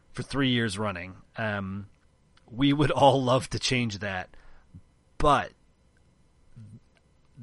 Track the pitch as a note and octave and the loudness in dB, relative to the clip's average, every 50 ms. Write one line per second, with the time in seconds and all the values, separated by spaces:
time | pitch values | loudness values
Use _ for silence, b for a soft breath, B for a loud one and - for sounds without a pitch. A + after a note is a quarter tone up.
0 | b b b - B2 - - C#3 C#3 C3 B2 A#2+ A#2 A2+ F#2+ G2+ G#2+ G#2 F#2+ E2+ | b b b -12 -10 -6 -4 -2 0 0 0 0 0 -2 -4 -4 -6 -6 -6 -8
1 | F2+ F#2 F#2 G2+ - _ - - A2+ G#2+ G#2 G2+ G2 F#2+ F#2+ G2+ G2+ - _ _ | -10 -14 -16 -18 -20 _ -12 -8 -6 -6 -6 -6 -6 -6 -8 -10 -10 -14 _ _
2 | _ _ _ _ _ _ _ _ _ - A2+ A2 C#3 C#3+ C#3 D3 D3+ D3+ E3+ - | _ _ _ _ _ _ _ _ _ -12 -4 0 2 2 4 4 2 2 4 6
3 | C#3+ C#3 B2+ C3+ C3 B2 B2 C3 - - - A2+ - - C3 B2 B2 A2+ G#2 F2+ | 6 6 6 6 4 2 2 2 0 -2 -6 -6 -4 -2 -2 -2 -2 -4 -6 -6
4 | G#2 G2+ F#2+ F2+ - - - b b b b b b b b - - _ _ _ | -8 -8 -6 -8 -8 -10 -14 b b b b b b b b -20 -20 _ _ _
5 | _ _ _ - - D3 C#3+ A#2+ F2+ - - _ _ _ _ _ _ _ _ _ | _ _ _ 2 4 4 4 4 2 -2 -10 _ _ _ _ _ _ _ _ _
6 | _ _ _ _ _ _ _ _ _ - - A2+ A2 G2+ A2 A#2+ - _ _ _ | _ _ _ _ _ _ _ _ _ -20 -20 -20 -20 -20 -20 -20 -20 _ _ _
7 | _ _ _ _ _ _ _ C3+ | _ _ _ _ _ _ _ -18